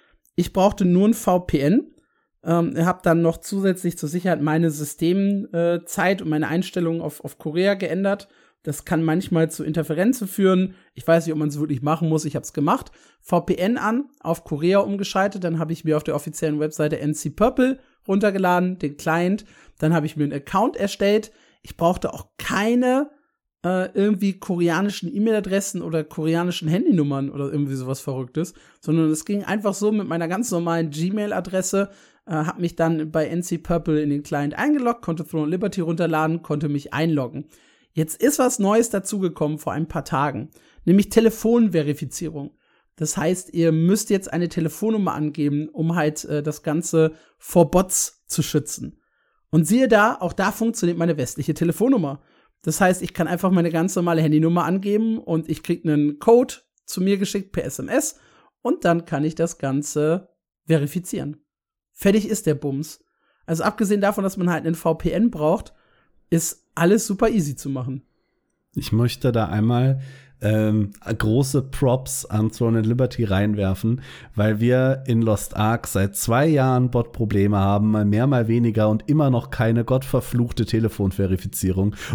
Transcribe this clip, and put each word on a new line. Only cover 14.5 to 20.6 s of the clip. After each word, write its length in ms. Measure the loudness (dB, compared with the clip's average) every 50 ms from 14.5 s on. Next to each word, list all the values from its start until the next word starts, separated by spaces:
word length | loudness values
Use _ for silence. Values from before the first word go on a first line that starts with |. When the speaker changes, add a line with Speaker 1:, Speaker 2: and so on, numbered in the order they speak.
| -6 -2 0 2 4 4
Speaker 1:
umgeschaltet. 640 | 2 2 -2 -4 -4 -4 0 0 0 0 -2 -4 -4
Dann 140 | -4 -2 -2
hab 120 | -2 -4
ich 140 | -4 -4 -2
mir 120 | 0 0
auf 80 | 0 0
der 100 | -2 -4
offiziellen 460 | -4 -4 -6 -8 -4 -4 -2 -2 -2
Webseite 400 | -2 -4 -2 -2 -2 -2 -2 -2
N 140 | -2 -4 -4
C 160 | -4 -6 -8
Purple 480 | -2 0 0 2 2 2 2 0 0 -4 -8 _ _ _ _
runtergeladen, 720 | -2 0 2 2 2 2 2 2 2 2 2 2 0 -2 -4
den 200 | -6 -8 -8 -6
Client. 480 | -4 -2 0 0 2 0 0 -2 -4 -10 -20 -20 -20 -20 _ _
Dann 160 | 0 2 2
hab 100 | 2 0
ich 140 | -2 -2 -2
mir 60 | -2
einen 100 | -2 -2
Account 420 | -6 -8 -4 -2 0